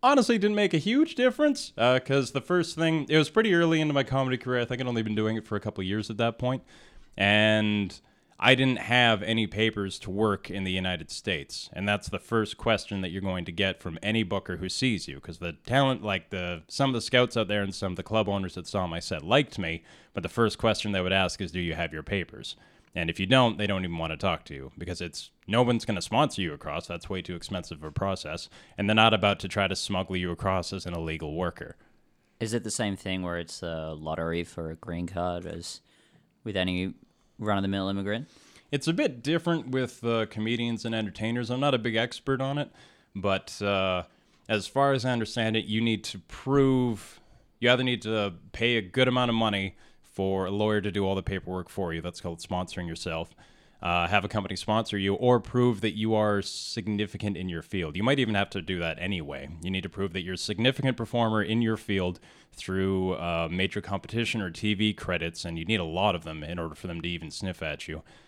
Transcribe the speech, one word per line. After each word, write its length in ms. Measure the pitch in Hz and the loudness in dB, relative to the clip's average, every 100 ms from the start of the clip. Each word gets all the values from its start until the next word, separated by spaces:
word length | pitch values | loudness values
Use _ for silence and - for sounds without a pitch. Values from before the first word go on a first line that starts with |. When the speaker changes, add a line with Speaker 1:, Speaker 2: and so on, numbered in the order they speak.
Speaker 1:
Honestly, 360 | 254 285 214 233 | 6 6 6 4
didn't 180 | 208 208 | 4 4
make 160 | 202 | 2
a 60 | 165 | 2
huge 360 | 190 254 320 | 2 2 2
difference, 600 | - 254 247 302 277 - - | 4 2 4 2 2 -4 2
uh, 240 | 120 127 | 4 4
'cause 320 | - 139 123 | 4 2 2
the 80 | 139 | -4
first 340 | - 180 165 | 0 0 2
thing, 320 | - 165 160 139 | 0 2 2 4
it 80 | 156 | 4
was 100 | 151 | 4
pretty 260 | 220 226 | 4 4
early 280 | 170 170 160 | 6 6 4
into 100 | 156 | 4
my 80 | 143 | 2
comedy 360 | 131 135 131 127 | 2 2 2 0
career. 240 | 131 123 | 0 -2
I 20 | |
think 160 | 117 123 | 0 -2
I'd 80 | 127 | -2
only 140 | 117 | 0
been 120 | 107 | 0
doing 220 | 107 107 110 | 2 0 0
it 100 | 107 | -2
for 100 | 107 | -4
a 40 | |
couple 220 | 107 98 | -4 -4
of 40 | 92 | -2
years 220 | 104 107 | -2 -4
at 80 | 107 | 0
that 220 | 117 113 | 0 0
point. 260 | 127 131 - - - - - - | -2 -2 -6 -20 -20 -20 -18 0
And 840 | 101 104 107 110 107 104 95 - _ _ _ _ | 4 6 6 6 4 2 0 -6 _ _ _ _
I 120 | 117 | 6
didn't 240 | 131 131 123 | 6 6 2
have 440 | 101 123 120 107 | 2 4 6 4
any 240 | 101 113 107 | 2 0 0
papers 520 | 104 110 104 98 - | 2 0 2 -4 -6
to 120 | - | -6
work 400 | 98 110 98 - | 0 2 2 -4
in 140 | 98 | -4
the 60 | 95 | -2
United 400 | 92 92 90 85 | 0 0 -4 -6
States. 580 | - - 85 71 - - | -8 -4 -4 -4 -12 -10
And 120 | - 101 | -4 0
that's 220 | 104 - | 0 -2
the 100 | 98 | -10
first 380 | - 113 104 - | -2 0 0 -2
question 460 | - 107 - 98 | 0 0 0 -6
that 80 | 92 | -4
you're 100 | 92 | -4
going 240 | 98 92 | -2 -4
to 80 | 85 | -4
get 300 | 85 98 92 | 0 0 0
from 160 | 90 80 | -8 -6
any 200 | 104 113 | 0 0
booker 340 | 98 98 - 87 | 0 -2 -4 -6
who 140 | 90 | -6
sees 360 | - 131 101 73 | -2 0 -2 -6
you, 140 | 67 | -14
'cause 200 | - 80 | -14 -10
the 120 | 87 | -10
talent, 500 | 78 - 131 135 131 | -10 -2 2 2 0
like, 280 | 104 98 - | -2 -4 -4
the, 320 | 95 87 87 - | -6 -6 -6 -10
some 220 | - 135 | -2 0
of 60 | |
the 80 | 123 | 0
scouts 340 | - 127 123 120 | 2 4 4 0
out 120 | 101 | 0
there 120 | 104 | 0
and 140 | 98 | -2
some 180 | - 95 | -4 -4
of 40 | 90 | -4
the 60 | |
club 280 | - 110 101 | -2 0 2
owners 240 | 101 92 | 0 -2
that 120 | - 87 | -8 -4
saw 200 | 101 90 | -2 -2
my 120 | 82 | -4
set 240 | - 82 | -6 -6
liked 360 | 78 131 143 - | 2 2 2 -4
me, 240 | 85 82 - - - | -4 -6 -10 -20 -12
but 80 | - | -8
the 80 | 85 | -6
first 260 | - 113 - | 2 2 2
question 360 | 113 107 110 | 0 0 0
they 100 | 98 | 0
would 100 | 90 | 2
ask 300 | 95 92 - | 2 2 -2
is, 100 | 90 | -6
"Do 80 | 87 | -2
you 140 | 87 | -2
have 180 | 80 82 | -2 -4
your 100 | 78 | -6
papers?" 540 | 76 98 85 - 57 - - _ _ | -4 -4 -4 -10 -14 -14 -20 _ _
And 160 | - 82 | -4 -4
if 100 | 82 | -2
you 60 | 95 | 4
don't, 320 | 131 123 98 | 6 6 4
they 80 | 104 | -2
don't 180 | 95 | 0
even 140 | 92 85 | -2 -4
wanna 180 | 80 78 | -4 -2
talk 280 | 98 80 - | -2 -2 -6
to 80 | |
you, 180 | 69 67 - | -12 -12 -12
because 240 | 87 90 | -10 -8
it's, 280 | 87 - - _ - | -8 -10 -16 _ -2
no 140 | 113 | 2
one's 220 | 120 117 | 4 2
gonna 160 | - 98 | 0 -4
sponsor 400 | 85 110 147 - | 0 2 0 0
you 140 | 87 | -4
across. 320 | 73 - 76 - | -6 -6 -8 -6
That's 240 | 87 - | -10 -6
way 100 | 95 | -8
too 160 | 85 87 | -6 -10
expensive 420 | - 95 87 73 | -6 -8 -6 -12
of 60 | |
a 80 | 78 | -8
process. 560 | - 98 95 73 82 - - - - | -4 -2 -2 -6 -8 -10 -18 -20 -2
And 100 | 98 | 2
they're 80 | 110 | 6
not 160 | 110 | 8
about 260 | 107 101 98 | 8 4 2
to 80 | 95 | -2
try 200 | 104 95 | 0 0
to 80 | 92 | 0
smuggle 400 | - 95 95 92 | -2 -2 -2 -2
you 140 | 90 | -2
across 420 | 85 98 95 87 | -2 0 0 -2
as 140 | 95 87 | -6 -6
an 80 | |
illegal 400 | 87 80 80 78 | -6 -4 -4 -6
worker. 420 | 78 90 - - - _ _ _ _ _ _ | -2 -4 -4 -14 -16 _ _ _ _ _ _
Speaker 2:
Is 140 | 110 | -4
it 100 | 117 | -2
the 60 | 110 | -4
same 260 | - 107 98 | -2 -2 -2
thing 260 | 98 92 | -4 -4
where 160 | 90 87 | -2 -4
it's 240 | 85 - | -6 -8
a 300 | 87 82 78 | -6 -6 -6
lottery 520 | 78 78 80 82 85 | -6 -6 -2 -2 -2
for 260 | 82 - 80 | -4 -8 -8
a 60 | 80 | -10
green 300 | - 85 85 | -8 -6 -4
card 380 | 92 90 87 | -4 -4 -4
as 380 | 87 85 85 - _ _ _ _ _ _ | -8 -10 -12 -14 _ _ _ _ _ _
with 140 | 110 98 | -6 -2
any 380 | 92 90 92 - _ _ _ _ | 0 0 -2 -6 _ _ _ _
run-of-the-mill 500 | 104 98 98 98 95 | 0 2 2 0 -2
immigrant? 400 | 98 98 110 147 - - - _ | -2 -2 -4 -6 -18 -20 -20 _
Speaker 1:
It's 160 | 143 160 | -4 0
a 40 | |
bit 300 | 170 302 123 | 2 0 0
different 460 | 139 160 170 165 131 | 0 0 2 0 0
with, 340 | 131 127 - | -2 -2 -2
uh, 220 | 117 113 110 | 0 0 0
comedians 580 | 107 107 117 120 113 | -2 -2 0 -2 -2
and 100 | 117 | -2
entertainers. 540 | 113 107 - 110 120 117 | -2 -4 -4 -2 -2 -2
I'm 120 | 123 | 0
not 140 | 143 | 2
a 40 | 131 | 2
big 180 | 117 110 | 2 0
expert 440 | 120 - - 135 | 0 -2 -2 -2
on 180 | 135 143 | 0 -2
it, 120 | 143 - - _ _ | -4 -10 -20 _ _
but, 480 | 101 98 95 - - | -4 0 0 -2 -4
uh, 400 | 101 98 95 90 85 _ _ _ - | 0 2 2 0 -4 _ _ _ -2
as 180 | 107 95 | -2 0
far 260 | 139 139 | 2 2
as 120 | 135 | 2
I 80 | 123 | 0
understand 440 | 120 107 - 110 110 | 0 -2 0 0 0
it, 80 | |
you 160 | 101 107 | 0 0
need 220 | 117 110 | 2 0
to 140 | - 98 | -4 -12
prove, 1000 | - - 131 139 135 131 123 104 - - - - _ _ | -14 -10 2 4 6 4 2 -2 -8 -20 -20 -20 _ _
you 100 | 120 | 4
either 140 | 123 | 4
need 180 | 127 123 | 4 0
to 320 | 110 110 101 85 - | 0 0 0 -4 -16
pay 240 | - 117 117 | -2 2 2
a 60 | |
good 260 | 92 131 127 | 0 2 4
amount 200 | 127 123 | 4 2
of 80 | 113 | 2
money 400 | 110 101 95 - - - | 2 0 -4 -8 -20 -20
for 420 | _ - 95 95 | _ -2 0 2
a 60 | 92 | 0
lawyer 320 | 101 107 107 | 2 2 2
to 80 | 101 | 0
do 160 | 95 95 | 0 2
all 80 | |
the 80 | 95 | 0
paperwork 480 | 92 95 87 90 90 | 0 -4 -4 -8 -6
for 240 | - 90 | -4 -2
you. 80 | 82 | -2
That's 180 | 87 - | -6 -8
called 200 | 87 82 | -10 -10
sponsoring 460 | - 90 90 - 87 | -4 -4 -4 -6 -8
yourself. 480 | - - 80 87 _ - _ _ _ | -6 -6 -6 -6 _ -20 _ _ _
Uh, 260 | 87 87 85 | 0 2 4
have 180 | 101 98 | 2 2
a 20 | |
company 280 | 110 95 90 | -4 -4 -6
sponsor 420 | - 110 113 101 | 0 0 0 -2
you, 160 | 98 | 0
or 260 | 101 123 123 | 2 4 4
prove 400 | - 123 123 107 | 2 2 4 4
that 160 | 110 107 | -2 0
you 180 | 110 | 2
are 280 | 107 107 101 | 4 4 2
significant 960 | 95 - - - 95 104 104 98 104 87 | -2 -8 -8 -6 -4 -2 -2 -4 -4 -4
in 100 | 90 | -4
your 140 | 82 | -6
field. 340 | - 98 80 78 | -4 -4 -4 0
You 60 | |
might 160 | 113 139 | 0 2
even 160 | 117 | 2
have 160 | 101 98 | 2 0
to 100 | 101 | -4
do 180 | 85 90 | -4 -4
that 180 | 82 78 | -4 -4
anyway. 480 | 92 95 71 69 69 82 | -4 -4 -4 -10 -10 -8
You 80 | 87 | -4
need 140 | 95 | -4
to 40 | 90 | -4
prove 240 | 98 98 | -6 -4
that 80 | 90 | -4
you're 140 | 87 | -6
a 20 | 92 | -6
significant 600 | - 98 123 131 131 123 | -6 0 0 2 -2 -2
performer 440 | 113 120 113 110 | -2 0 2 2
in 200 | 101 113 | 2 2
your 160 | 117 110 | 2 0
field 420 | - 98 90 87 - - _ | -2 0 0 -4 -14 -20 _
through, 640 | - - 95 95 95 92 | -14 -4 0 2 2 0
uh, 340 | 90 87 85 82 | -2 -2 0 0
major 300 | 87 95 - | 0 0 -2
competition 600 | 95 98 - 113 113 117 | -4 -6 -4 -4 -2 -2
or 80 | 95 | -4
T 240 | 82 107 | -2 0
V 180 | 101 107 | 2 2
credits, 540 | 101 - 87 82 85 87 | 0 -4 -2 -2 -6 -8
and 120 | 82 | -6
you 60 | |
need 160 | 82 110 | 0 0
a 40 | |
lot 300 | 82 85 101 | 0 2 2
of 100 | 87 | 2
them 200 | 82 78 | -4 -10
in 140 | 76 87 | -8 -6
order 160 | 82 | -6
for 140 | 78 92 | -6 -8
them 120 | 85 | -6
to 80 | 82 | -6
even 220 | 85 80 | -6 -8
sniff 320 | - 95 87 | -6 -6 -4
at 260 | 78 73 - | -6 -6 -8
you, 140 | 78 - - | -10 -10 -20